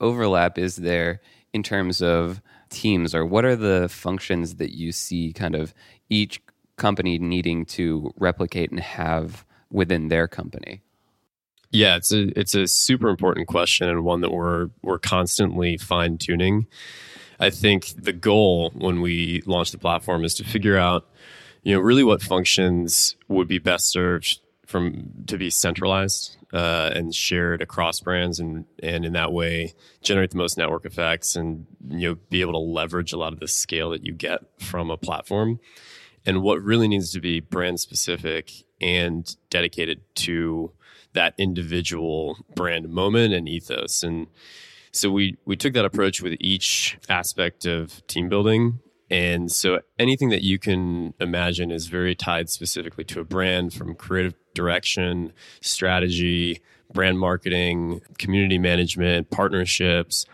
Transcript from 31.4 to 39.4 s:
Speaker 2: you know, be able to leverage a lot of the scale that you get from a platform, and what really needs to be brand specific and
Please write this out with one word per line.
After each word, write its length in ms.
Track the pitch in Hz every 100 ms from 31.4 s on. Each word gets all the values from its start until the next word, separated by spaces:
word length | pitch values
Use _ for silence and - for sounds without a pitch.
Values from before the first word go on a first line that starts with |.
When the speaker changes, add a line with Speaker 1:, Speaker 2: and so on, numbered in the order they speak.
| 82 80 82 - 65
Speaker 2:
you 200 | 82 87
know, 60 | 85 -
be 120 | 92
able 120 | 87
to 60 | 82
leverage 520 | 82 82 80 87 82
a 60 | 85
lot 160 | 80
of 60 | 80
the 80 | 76
scale 420 | - - 80 82
that 160 | 82 80
you 80 |
get 280 | 82 78 85 - -
from 320 | - 87 82
a 60 | 78
platform, 640 | - 78 - 101 110 117 _ - - - - _ -
and 160 | 95
what 180 | 98 85
really 260 | 101 117 110
needs 240 | 101 85
to 80 | 92
be 200 | 87 85
brand 400 | 76 90 90 87
specific 720 | - - - 87 85 80 - - _ -
and 560 | 90 90 87 82 85 -